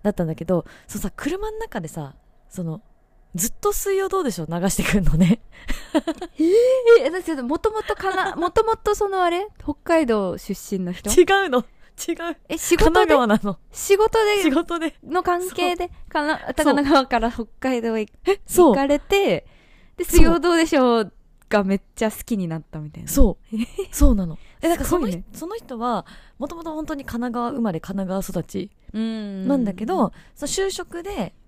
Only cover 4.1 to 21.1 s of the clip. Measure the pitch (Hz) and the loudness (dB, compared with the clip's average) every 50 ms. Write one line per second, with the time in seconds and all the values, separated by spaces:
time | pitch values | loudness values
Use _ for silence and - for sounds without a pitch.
4.1 | 381 381 339 254 180 175 156 156 165 175 180 196 - - 175 - - 208 175 143 | -2 -2 -2 -2 -4 -6 -8 -6 -4 -2 -2 -2 -2 -2 -2 0 0 2 2 4
5.1 | - 156 185 165 220 - - - - - - - - - - - - 311 - 339 | 4 4 4 4 4 0 -2 -20 -20 -16 -4 -4 -4 -4 -4 -2 -2 -2 -2 -2
6.1 | 311 - 370 349 _ - 311 330 381 453 480 508 523 523 494 466 466 - 240 294 | -8 -8 -12 -16 _ -2 0 4 4 4 4 4 2 4 6 8 8 8 6 2
7.1 | 330 370 339 330 330 269 247 240 302 - - 440 427 440 - - 415 - - 392 | -2 -2 -4 -4 -6 -6 -4 -4 -4 0 -2 -2 -2 -2 -4 -4 -6 -4 -4 -2
8.1 | 370 370 359 392 - 294 339 359 - 453 440 453 453 - - 415 415 - 427 403 | -2 -2 -2 -2 -2 -2 -4 0 2 2 2 2 -2 -2 0 -2 -2 0 -2 -2
9.1 | 392 370 359 339 339 359 403 427 - _ - - 294 _ _ - 339 320 311 233 | 0 0 0 0 0 -2 -4 -8 -10 _ -8 -8 -8 _ _ 0 2 2 2 2
10.1 | 220 208 196 185 - - - - 196 - - - 202 190 185 175 180 - - 208 | 0 -2 -2 -4 -6 -8 -8 -10 -10 -10 -8 -8 -6 -6 -6 -6 -8 -8 -6 2
11.1 | - - 349 - 392 392 392 339 247 247 226 - _ - - - _ - - - | 4 4 6 6 4 2 2 0 -2 -2 -2 -4 _ -20 -20 -20 _ -12 -8 -8
12.1 | 330 - 339 339 311 - _ - 302 330 - - 339 320 427 320 330 370 - 330 | -8 -6 -6 -10 -10 -10 _ -10 -8 -8 0 0 4 4 6 6 6 4 4 6
13.1 | 302 269 247 214 214 - - 202 180 - - - - - - - 392 392 427 440 | 4 4 4 2 2 2 0 -4 -6 -8 -14 -20 -14 -12 2 2 2 4 4 2
14.1 | - 453 440 415 415 403 370 311 254 320 339 - 339 330 320 302 - - - - | 2 2 2 2 0 2 0 2 0 0 -2 -2 -6 -6 -6 -6 -8 -10 -12 -4
15.1 | 302 359 349 359 359 349 370 370 - - 349 359 349 339 349 349 - - - - | -4 -2 0 0 -2 -2 -4 -6 -6 -4 -2 -2 -2 -4 -6 -10 -10 -18 -18 -8
16.1 | - 311 294 302 311 - - - - - 302 294 247 294 285 277 330 277 262 - | -6 -4 -2 -2 -4 -4 -6 -8 -4 2 2 2 2 2 2 4 4 4 4 2
17.1 | 262 226 220 233 233 - 226 - - - - 262 254 240 226 233 220 220 214 - | -2 0 0 -2 -4 -6 -12 -12 -12 -8 -4 -4 -4 -2 -2 -4 -4 -4 -6 -8
18.1 | - - - 339 403 - - - - - 349 294 208 269 277 277 285 285 - - | -10 -6 -2 -2 -2 -2 -2 0 4 6 8 8 6 4 2 2 0 0 2 0
19.1 | 392 392 403 277 180 147 - - - - _ _ - - - - _ - 349 - | 2 2 2 2 0 -2 -4 -12 -20 -20 _ _ -20 -20 -20 -20 _ -10 -6 4
20.1 | - 339 302 311 330 339 277 349 339 330 330 320 339 277 254 247 240 233 214 175 | 10 10 10 10 8 2 2 2 2 2 2 2 2 2 4 4 2 2 0 -4